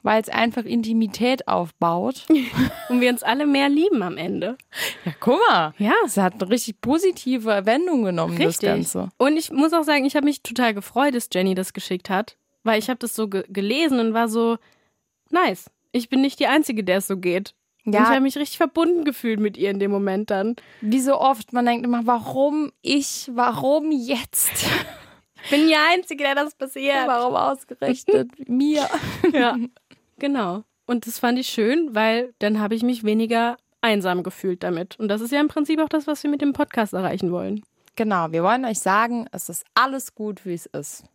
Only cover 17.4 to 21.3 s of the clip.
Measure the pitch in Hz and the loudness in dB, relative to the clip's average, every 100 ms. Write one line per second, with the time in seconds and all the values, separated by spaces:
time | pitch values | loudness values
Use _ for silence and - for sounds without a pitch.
17.4 | 202 _ _ _ - 208 220 269 269 285 | -4 _ _ _ 0 4 4 4 2 0
18.4 | 294 - 320 320 339 349 294 - 233 214 | -6 -2 0 2 2 2 0 -2 -2 0
19.4 | 208 202 196 196 196 202 202 190 214 196 | -2 0 -2 0 0 0 0 -2 -2 -2
20.4 | 214 233 - - 214 262 262 277 262 | -2 -4 -12 -8 0 0 2 2 2